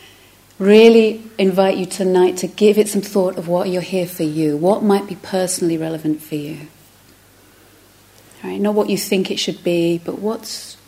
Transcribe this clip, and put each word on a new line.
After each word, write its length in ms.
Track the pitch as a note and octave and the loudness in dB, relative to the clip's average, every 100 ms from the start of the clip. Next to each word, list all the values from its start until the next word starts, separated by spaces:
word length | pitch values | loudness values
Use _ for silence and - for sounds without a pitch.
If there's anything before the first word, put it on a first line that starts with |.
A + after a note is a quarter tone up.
| - _ _ _ _ - | -20 _ _ _ _ -2
really 640 | G3 G#3+ A3+ A3+ A3 A3 - - | 6 8 8 8 4 0 -8 -2
invite 400 | F#3+ F#3 F#3+ G3 | 0 2 2 0
you 80 | F3+ | -4
tonight 500 | - F#3 F#3 F3+ - | -4 0 2 2 0
to 100 | F3+ | -8
give 300 | - G#3 G#3 | 2 2 4
it 120 | G#3 | 0
some 120 | G3+ | -2
thought 360 | F#3+ G3+ F#3 F#3+ | -2 -2 -2 -4
of 100 | E3+ | -2
what 220 | F3 G3 | -2 -2
you're 120 | F3+ | -4
here 260 | E3+ F#3+ F3 | -4 -4 -4
for 160 | - | -4
you, 340 | D#3 D#3 D#3 D3 | -4 -2 -2 0
what 260 | F3 A3 | 0 2
might 240 | G#3+ G3 G3+ | 2 0 -2
be 80 | F3+ | -12
personally 640 | - F#3+ F3+ - F3 E3 | -6 -4 -4 -2 -4 -2
relevant 440 | D#3+ D#3+ D#3 D3+ | -4 -6 -4 -6
for 140 | - D3+ | -6 -10
you. 320 | D3 D#3 D3+ - _ _ _ _ _ _ _ _ _ _ _ _ _ _ _ - | -10 -14 -18 -20 _ _ _ _ _ _ _ _ _ _ _ _ _ _ _ -18
All 60 | F#3+ | -10
right, 100 | F#3+ | -4
not 140 | G3+ | 0
what 160 | G#3 G#3 | 0 0
you 80 | F#3+ | -2
think 340 | - F#3+ F#3+ | -2 -2 -2
it 80 | G#3 | -4
should 240 | - F3 | -6 -6
be, 380 | F3+ F3 E3+ E3+ | -2 0 0 -2
but 160 | E3+ - | -6 -8
what's, 580 | G3+ A3+ - - - - | -6 -8 -10 -14 -16 -20